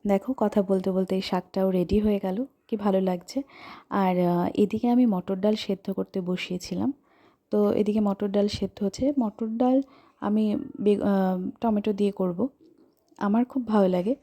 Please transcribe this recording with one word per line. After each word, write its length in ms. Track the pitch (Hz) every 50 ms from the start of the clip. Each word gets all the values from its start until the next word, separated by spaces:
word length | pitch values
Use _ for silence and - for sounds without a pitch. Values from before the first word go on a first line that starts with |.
| _
দেখো, 260 | 202 196 196 - - 262
কথা 240 | - 220 208 - 214
বলতে 300 | 190 190 196 190 185 190
বলতে 240 | 185 185 190 - 190
এই 60 | 190
শাকটাও 500 | 190 - - 180 180 _ - 196 190 190
রেডি 280 | 185 185 180 175 190 214
হয়ে 200 | 208 214 208 196
গেল, 260 | 196 190 185 208 262 - _ _ _
কি 100 | _ 226
ভালো 240 | 208 208 208 190 190
লাগছে। 400 | 190 185 185 175 - - - - - _ - - - - - - - _
আর, 300 | - 202 190 185 180 180
আহ, 300 | 180 175 175 175 175 - -
এদিকে 360 | - 208 196 - 220 - 240
আমি 160 | 240 247 254
মটর 300 | 233 196 180 - - 196
ডাল 200 | 185 190 208 214
সেদ্ধ 360 | 214 - - 196 185 - -
করতে 300 | 190 - 190 - - 190
বসিয়েছিলাম, 720 | 180 175 180 180 - - 185 180 - - 180 175 208 262 277 _ _ _ _ _ _ _ _ _ _ _
তো 200 | - 208 208 202
এদিকে 280 | - - 208 208 208 220
মটর 280 | 208 202 196 - 208
ডাল 200 | 202 196 202 208
সেদ্ধ 360 | 208 - - 196 190 _ - 208
হচ্ছে। 300 | 196 - - 254 277 294 277
মটর 280 | 233 208 - - 233
ডাল 340 | 220 220 233 247 254 262 269 269 - - - _ _ _ _
আমি 360 | - 208 208 214 220 214 208 - - - - -
বে-, 220 | 196 208 202 196 -
আহ, 460 | 202 196 196 190 185 185 185 185 - - _
টমেটো 320 | - 233 214 208 208 214 208
দিয়ে 180 | 196 202 202
করব। 360 | 196 - 185 185 175 175 226 277 _ _ - _ _ _ _ _ _ _ _ _ _
আমার 280 | - 208 202 202 233 247
খুব 220 | - - 269 233
ভালো 200 | 220 214 208 196
লাগে 280 | 185 185 180 175 214 277 -